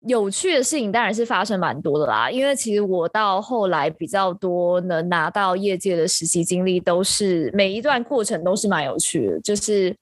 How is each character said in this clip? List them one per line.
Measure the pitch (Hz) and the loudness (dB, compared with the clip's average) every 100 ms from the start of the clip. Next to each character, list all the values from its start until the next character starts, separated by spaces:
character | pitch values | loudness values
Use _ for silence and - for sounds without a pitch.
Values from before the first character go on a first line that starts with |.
有 | - 247 202 | 0 0 0
趣 | 294 370 | 0 0
的 | 311 | 2
事 | 262 311 | 2 0
情 | 220 | 0
当 | 214 | 0
然 | 220 | 0
是 | 214 | 0
发 | 233 220 | 0 0
生 | 214 196 | 0 0
蛮 | 170 123 | 0 -2
多 | - 147 | -2 0
的 | 147 | 2
啦， | 107 117 | 2 2
因 | 247 | 0
为 | 269 277 | 0 0
其 | 233 | 0
实 | 208 | 0
我 | 202 185 170 | 0 0 0
到 | 214 208 190 | 0 0 0
后 | 214 247 196 | -2 -2 0
来 | 165 147 | 2 0
比 | 160 160 | -4 -4
较 | 196 190 | 0 0
多 | 180 190 175 175 180 | -2 -2 0 2 0
能 | 180 165 170 | 0 -2 0
拿 | 175 156 | 0 0
到 | 208 196 | 0 0
业 | 180 202 185 | 0 0 -2
界 | 196 | 0
的 | 170 156 | 0 0
实 | - 160 | 0 0
习 | 175 | 0
经 | 170 180 185 | 0 0 0
历， | 180 | 0
都 | 175 175 | 2 0
是， | 190 - 202 175 147 | 0 0 0 0 0
每 | 196 196 | 2 0
一 | 202 | 0
段 | 254 269 | 0 -2
过 | 240 277 | 0 -2
程 | 208 190 | 0 -2
都 | 175 190 | -2 0
是 | 214 | 0
蛮 | 180 | 0
有 | 139 - | 0 -2
趣 | - 170 107 | -2 0 0
的， | 82 | -2
就 | - | -2
是 | 208 208 208 185 - | -4 0 0 0 -4